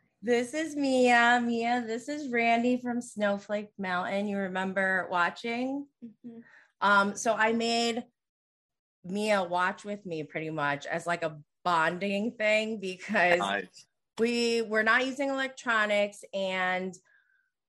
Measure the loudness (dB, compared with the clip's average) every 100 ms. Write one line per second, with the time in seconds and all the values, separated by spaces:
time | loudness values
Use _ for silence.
0 | _ _ 0 0 0 -4 -4 -2 2 4
1 | 6 6 6 4 2 0 0 -2 -2 -6
2 | -6 -8 -4 0 2 2 2 0 -2 -6
3 | -6 -2 0 0 -4 -6 -6 -8 -4 -2
4 | -2 -2 -2 -2 -2 -2 -2 0 0 0
5 | 0 0 0 -2 -6 -4 -4 -6 -10 _
6 | -20 -20 -20 -20 -20 -20 _ -2 4 4
7 | 4 0 0 2 2 2 0 0 0 -2
8 | -8 _ _ _ _ _ _ _ _ _
9 | -8 -2 2 2 2 0 0 -2 -8 -10
10 | -8 -8 -6 -6 -6 -2 0 -2 -4 -4
11 | -2 -2 -4 -6 -20 _ 0 2 2 0
12 | -2 -2 -2 0 2 2 0 -4 -6 -8
13 | -2 2 4 4 2 -2 -4 -14 -20 _
14 | _ -2 0 2 0 0 0 0 4 2
15 | 2 -2 -4 -2 -4 -6 -2 0 2 2
16 | 0 -4 -10 -6 -4 -2 0 -2 -4 -8
17 | _ _ _ _ _ _